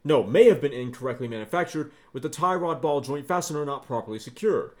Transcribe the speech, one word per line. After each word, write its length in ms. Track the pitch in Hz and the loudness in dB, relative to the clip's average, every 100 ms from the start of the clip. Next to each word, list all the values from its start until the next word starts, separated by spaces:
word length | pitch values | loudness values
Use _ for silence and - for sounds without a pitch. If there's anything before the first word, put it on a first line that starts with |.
no, 180 | 147 143 | 2 2
may 220 | 101 147 | 4 8
have 160 | 151 131 | 8 8
been 120 | 143 | 2
incorrectly 540 | 123 127 123 131 120 120 | -4 -8 -8 -6 -6 -6
manufactured, 640 | 113 107 175 170 156 147 - _ | -8 -4 -2 -2 -4 -8 -12 _
with 100 | 139 | -10
the 60 | 147 | -8
tie 260 | - 180 | -2 -2
rod 260 | 180 170 160 | 0 -2 -2
ball 200 | 160 143 | 0 0
joint 260 | 127 147 143 | -2 -6 -2
fastener 380 | 180 170 151 | -2 -2 -4
not 200 | 147 139 | -4 -6
properly 360 | - 120 107 110 | -6 -6 -6 -10
secured. 500 | - - 214 135 - - | -12 -4 0 0 -2 -10